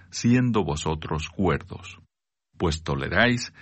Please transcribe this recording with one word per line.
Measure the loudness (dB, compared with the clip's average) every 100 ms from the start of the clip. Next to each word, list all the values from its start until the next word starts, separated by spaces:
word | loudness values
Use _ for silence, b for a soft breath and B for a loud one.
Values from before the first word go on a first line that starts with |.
| B
siendo | -2 4 4 4 2 0
vosotros | -2 -4 -4 -4 -6 -6
cuerdos. | -2 0 0 -4 -14 -16 -20 _ _ _ _ _ -2
Pues | -2 0
toleráis | -4 -4 0 2 4 2 -4 B